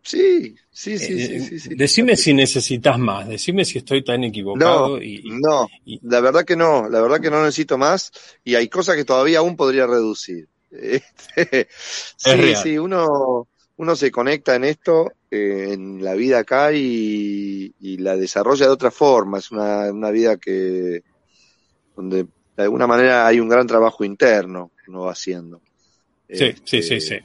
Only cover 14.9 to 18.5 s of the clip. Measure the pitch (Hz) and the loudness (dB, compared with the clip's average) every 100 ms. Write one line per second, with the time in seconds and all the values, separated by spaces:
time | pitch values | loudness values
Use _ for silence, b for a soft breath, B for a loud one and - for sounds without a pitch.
14.9 | 160 170 _ _ 104 101 98 98 98 95 | 2 0 _ _ -4 -2 -2 -4 -8 -10
15.9 | 95 95 95 127 123 107 131 147 151 135 | -8 -4 -2 2 2 2 0 2 0 -2
16.9 | 117 107 107 104 101 101 98 95 _ 98 | -2 -4 -4 -4 -6 -8 -10 -12 _ -14
17.9 | 92 95 95 95 98 107 | -6 -2 -2 -2 -2 0